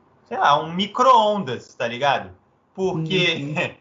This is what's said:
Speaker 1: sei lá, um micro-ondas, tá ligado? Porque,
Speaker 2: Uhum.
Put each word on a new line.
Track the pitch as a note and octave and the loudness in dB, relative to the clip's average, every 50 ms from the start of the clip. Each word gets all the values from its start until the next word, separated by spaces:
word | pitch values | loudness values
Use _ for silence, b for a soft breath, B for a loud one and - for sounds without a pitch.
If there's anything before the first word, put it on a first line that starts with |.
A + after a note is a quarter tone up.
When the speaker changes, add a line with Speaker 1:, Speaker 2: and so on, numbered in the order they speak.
| _ _ _ _ _ | _ _ _ _ _
Speaker 1:
sei | - A#3 | -10 -4
lá, | - F#4+ D#3 C#3+ D#3 | 0 2 2 2 2
um | D#3+ D#3+ | 0 -2
micro-ondas, | E3+ F3+ G#3 G3+ - - B3+ C4 B3+ A3+ G#3+ G#3 G#3 G3+ D#3+ B2+ A#2+ G#2 - - - | -4 -4 -4 -2 0 2 4 6 6 6 4 2 0 0 -2 -4 -6 -8 -10 -12 -8
tá | - B2+ | -6 -6
ligado? | A2+ A#2+ A#2+ C#3 C#3+ C3 A2+ G2+ F#2 F2+ _ _ _ _ _ _ _ _ | -4 -2 0 0 0 0 0 -2 -8 -18 _ _ _ _ _ _ _ _
Porque, | F#3+ F#3+ F3+ D#3+ D#3+ D#3+ D#3+ F#3 F3+ F3 E3+ D#3+ D#3 C#3+ D3 D#3 | -4 -4 -2 -2 -4 -4 -2 0 0 2 0 0 -2 -6 -6 -6
Speaker 2:
Uhum. | F3+ D3 A2+ - - | -6 -6 -6 -8 -14